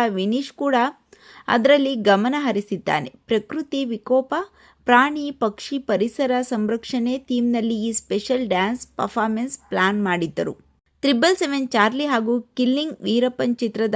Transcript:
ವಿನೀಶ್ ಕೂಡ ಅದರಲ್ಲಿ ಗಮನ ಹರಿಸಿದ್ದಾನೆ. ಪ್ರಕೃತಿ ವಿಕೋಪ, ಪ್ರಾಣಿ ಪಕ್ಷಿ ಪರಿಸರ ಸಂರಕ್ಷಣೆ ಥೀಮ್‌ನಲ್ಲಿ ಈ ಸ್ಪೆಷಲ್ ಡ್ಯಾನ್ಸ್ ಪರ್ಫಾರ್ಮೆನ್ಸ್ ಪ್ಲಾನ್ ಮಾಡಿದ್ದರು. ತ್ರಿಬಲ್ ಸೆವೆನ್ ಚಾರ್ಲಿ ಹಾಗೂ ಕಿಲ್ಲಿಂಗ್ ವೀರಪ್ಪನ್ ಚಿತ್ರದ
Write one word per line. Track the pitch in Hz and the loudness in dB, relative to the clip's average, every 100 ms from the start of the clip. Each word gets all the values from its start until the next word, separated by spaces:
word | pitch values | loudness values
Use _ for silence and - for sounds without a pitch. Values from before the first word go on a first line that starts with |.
| 233 | 0
ವಿನೀಶ್ | 190 196 247 277 | 0 -2 -2 -4
ಕೂಡ | - 285 254 254 - _ - - - - | -4 0 2 0 -4 _ -20 -20 -16 0
ಅದರಲ್ಲಿ | 240 247 285 269 | 2 6 4 4
ಗಮನ | 254 208 196 233 294 | 2 4 4 2 0
ಹರಿಸಿದ್ದಾನೆ. | 277 202 208 185 - 156 147 - - | 0 -2 -4 -6 -2 -2 -4 -14 -2
ಪ್ರಕೃತಿ | 220 214 311 285 277 | -2 -2 -8 -4 -4
ವಿಕೋಪ, | 262 220 - 254 262 311 392 _ - _ | -4 -6 0 0 2 -6 -6 _ -20 _
ಪ್ರಾಣಿ | - 247 277 302 285 | 2 4 4 0 -6
ಪಕ್ಷಿ | 285 220 208 - 277 | -2 -4 -4 -8 -6
ಪರಿಸರ | 262 190 233 - 262 247 | -2 0 0 0 0 0
ಸಂರಕ್ಷಣೆ | 254 226 214 226 - 254 240 262 | -2 -2 -2 -4 -4 -2 -2 -4
ಥೀಮ್‌ನಲ್ಲಿ | 269 247 240 233 226 226 | -2 0 0 0 0 -2
ಈ | 226 | -2
ಸ್ಪೆಷಲ್ | 220 - 202 - 247 233 | -4 -4 -4 -2 -2 0
ಡ್ಯಾನ್ಸ್ | 185 196 247 - - | 0 0 -4 -10 -6
ಪರ್ಫಾರ್ಮೆನ್ಸ್ | 196 240 220 220 254 - _ | -4 -2 -2 -2 -6 -8 _
ಪ್ಲಾನ್ | 190 185 208 | 0 0 0
ಮಾಡಿದ್ದರು. | 196 175 165 156 160 - _ _ _ _ | 0 0 -2 -4 -6 -6 _ _ _ _
ತ್ರಿಬಲ್ | 285 233 - 370 | 0 4 4 2
ಸೆವೆನ್ | 311 277 262 | 0 -2 -2
ಚಾರ್ಲಿ | 226 208 262 | 2 2 0
ಹಾಗೂ | 294 240 220 240 | 0 0 0 -2
ಕಿಲ್ಲಿಂಗ್ | 226 - 247 269 311 - | -2 -2 0 0 -2 -6
ವೀರಪ್ಪನ್ | - 226 247 247 254 240 | 0 2 0 0 -2 0
ಚಿತ್ರದ | 233 208 220 | -4 -2 0